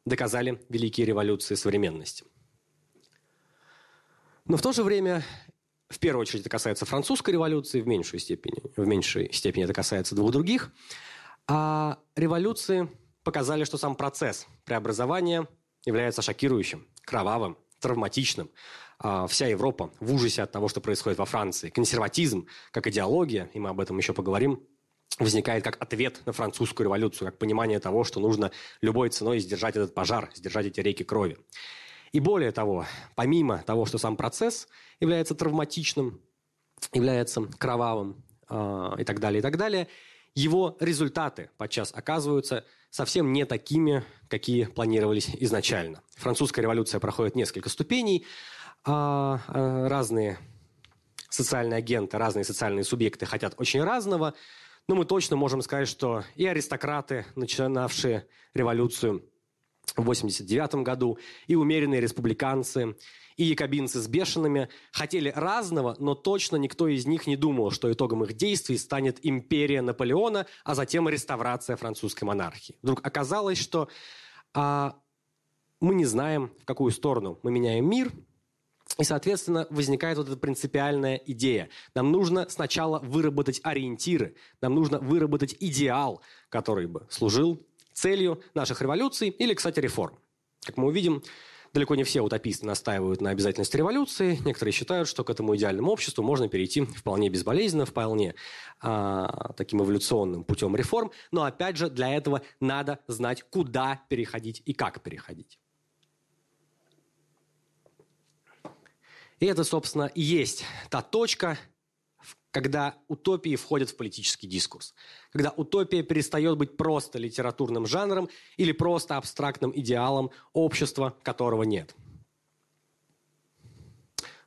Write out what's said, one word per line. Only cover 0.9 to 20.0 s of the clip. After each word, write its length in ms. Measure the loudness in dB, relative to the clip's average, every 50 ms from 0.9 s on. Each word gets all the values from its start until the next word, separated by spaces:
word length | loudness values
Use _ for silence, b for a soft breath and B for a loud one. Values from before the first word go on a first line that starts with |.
| 0 2 2
революции 480 | 2 2 2 2 2 0 0 -2 -2 -4
современности. 720 | -2 0 0 2 2 2 0 -2 -6 -10 -12 -14 -14 -18 _ _ _ _ _ _ _ _ _ _ _ _ _ _ _ _ b b b b b b b b b b b b b b b b b b b b b b b b b b b b
Но 100 | 0 2
в 60 | 2
то 100 | 2 2
же 100 | 2 4
время, 420 | 4 4 4 4 2 2 2 0 -2 B B B B -20 _ _ _ _ _ _ _ -18
в 120 | -8 -2
первую 220 | 0 0 2 2
очередь, 180 | 0 -2 -4 -6
это 100 | -6 -4
касается 340 | -4 -2 -2 -2 -2 -2 -2
французской 460 | -2 -2 -2 0 0 -2 0 0 2
революции, 500 | 2 2 2 2 0 0 0 0 -2 0
в 60 | 2
меньшей 320 | 2 2 0 0 -2 -6 -8
степени, 420 | -6 -6 -6 -6 -6 -8 -8 -8 -10 -6 -4
в 100 | 0 2
меньшей 460 | 2 2 2 2 0 -2 -2 -2 -2
степени 320 | -4 -2 -2 0 0 0 0
это 80 | 0
касается 440 | 0 -2 -2 0 0 -2 -2 0 0
двух 160 | 2 2 4
других. 400 | 4 2 2 2 2 0 0 -4 B B B B B B B B B B B B B B _
А 540 | 0 0 2 2 2 0 0 0 -2 -2 -6 _ _ _
революции 760 | 0 2 2 4 2 2 0 0 -2 0 0 2 2 2 0 -4 -12 _ _ _ _
показали, 420 | _ -4 -2 0 0 0 0 0 0
что 120 | -2 -2
сам 200 | -2 -2 -4 -2
процесс 500 | -2 -2 -2 -2 0 -2 -2 -2 -4 -8 -16 -20 _ _
преобразования 840 | -4 -2 -2 0 0 0 0 0 0 0 2 2 2 2 0 -2 -4 -10 _ _ _ _ _ -4
является 380 | 0 0 2 2 0 0 -2
шокирующим, 640 | -2 -4 -2 0 2 2 4 2 2 0 -4 -8 -14 -20 _ -20
кровавым, 560 | -10 -4 -2 -2 0 0 0 0 -2 -4 -6 -10 _ _ _ _
травматичным. 720 | -4 -2 0 0 -2 -2 -2 -2 -2 -2 -2 -4 -8 -10 B B B B B B B B B -6
А, 260 | -4 -2 0 0 0
вся 220 | 0 0 0 2 2
Европа 440 | 2 2 2 0 0 -2 -6 -8 -8
в 160 | -6